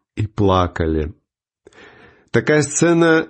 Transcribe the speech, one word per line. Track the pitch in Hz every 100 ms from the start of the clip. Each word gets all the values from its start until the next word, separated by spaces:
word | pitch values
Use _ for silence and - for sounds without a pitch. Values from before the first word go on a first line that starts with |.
| _ -
и | 107
плакали. | - 98 92 87 - 82 78 76 - _ _ _ _ - - - - - _ _
Такая | 120 127 151
сцена | 143 - 165 170 165 160